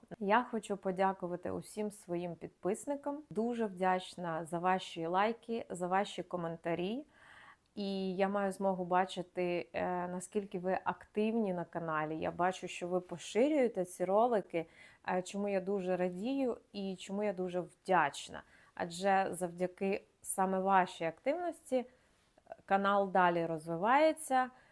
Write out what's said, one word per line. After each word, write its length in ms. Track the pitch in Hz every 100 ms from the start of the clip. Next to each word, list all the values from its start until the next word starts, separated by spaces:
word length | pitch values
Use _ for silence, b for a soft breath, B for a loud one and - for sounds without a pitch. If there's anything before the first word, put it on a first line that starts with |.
| _ -
Я 260 | 196 220 247
хочу 260 | 226 - 196
подякувати 720 | 196 180 190 190 175 175 185
усім 400 | 180 170 - 214
своїм 440 | 202 - 175 175 165
підписникам. 880 | 180 - 175 214 - 277 285 285 302
Дуже 360 | 170 233 240 220
вдячна 800 | 180 185 185 180 - 175 160 165
за 140 | 170
ваші 460 | 180 185 - - 165
лайки, 580 | 180 214 226 - 226 -
за 180 | 180 175
ваші 360 | 190 202 -
коментарі. 840 | 170 180 165 165 170 165 180 240 302 B B B B B _ -
І 400 | 196 196 190 180
я 140 | 190
маю 220 | 202 196
змогу 340 | 185 196 185 180
бачити, 840 | 180 190 - 170 - 180 175 -
е, 340 | - 180 180 180
наскільки 520 | 180 - 214 196 190
ви 200 | 185 185
активні 720 | - 185 - - 220 226 208
на 120 | 175 170
каналі. 540 | 170 165 156 156 156
Я 120 | 175
бачу, 360 | 165 180 180 180
що 200 | - 175
ви 140 | 185
поширюєте 840 | 180 170 - 208 277 302 240 214 180
ці 200 | - 185
ролики, 600 | 202 247 226 175 170 160 B B B -
е, 120 | 185
чому 280 | 180 196 202
я 120 | 196
дуже 360 | 180 202 180 180
радію 600 | 180 180 220 277 254 - -
і 220 | 202 196 185
чому 280 | - 196
я 100 | 208
дуже 280 | 185 185 180
вдячна. 840 | 165 - - 180 143 - - - b b b -
Адже 520 | 180 170 196 196 196
завдяки 720 | 175 180 175 180 180 196 202 - _
саме 380 | - - 190 190
вашій 460 | 190 196 185 - 165
активності, 720 | 160 262 320 349 311 - 254
е, 100 | 240 b b b b _ - - -
канал 460 | 196 196 202 196
далі 340 | 190 180 170 165
розвивається, 1040 | 165 160 165 202 269 320 311 - 262 254 b b